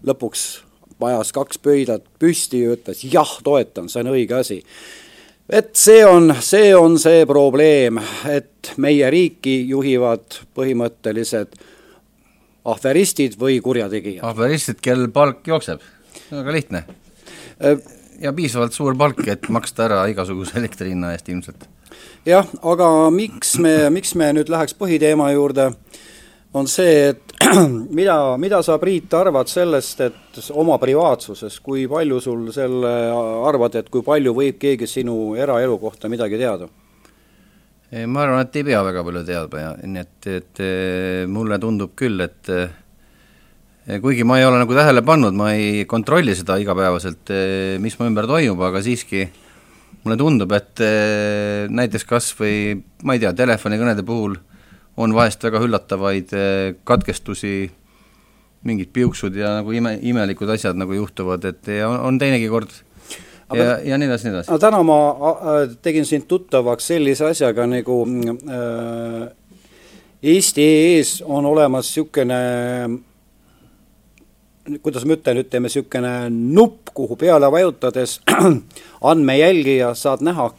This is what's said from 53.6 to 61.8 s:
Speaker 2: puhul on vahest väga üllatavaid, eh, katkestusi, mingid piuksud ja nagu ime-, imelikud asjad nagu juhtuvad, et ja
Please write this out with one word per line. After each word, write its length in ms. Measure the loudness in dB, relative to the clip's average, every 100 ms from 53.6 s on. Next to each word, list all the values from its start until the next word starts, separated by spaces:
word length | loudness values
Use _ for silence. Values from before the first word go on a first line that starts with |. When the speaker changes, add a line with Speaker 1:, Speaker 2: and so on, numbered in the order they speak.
| -2 -2 -2 -2
Speaker 2:
puhul 320 | -4 -6 -6 -8 _ _ _ _ _ -6
on 160 | -2
vahest 260 | 2 2 0
väga 220 | -4 -2
üllatavaid, 720 | 0 -2 -4 -4 -2 -4 -4
eh, 400 | -4 -2 -2 -4 -6
katkestusi, 840 | 0 0 0 -6 -8 -10 -6 -6 -8 -12 _ _ _ _ _ _ _ _
mingid 300 | -6 -6 -4
piuksud 400 | -2 -2 -2 -8
ja 200 | -4 -4 -4
nagu 100 | -4
ime-, 240 | -4 -4 -4
imelikud 480 | -4 -2 -2 -4 -4
asjad 260 | -4 -4 -4
nagu 160 | -4
juhtuvad, 560 | -6 -6 -8 -6 -4 -6
et 240 | -10 -8
ja 160 | -6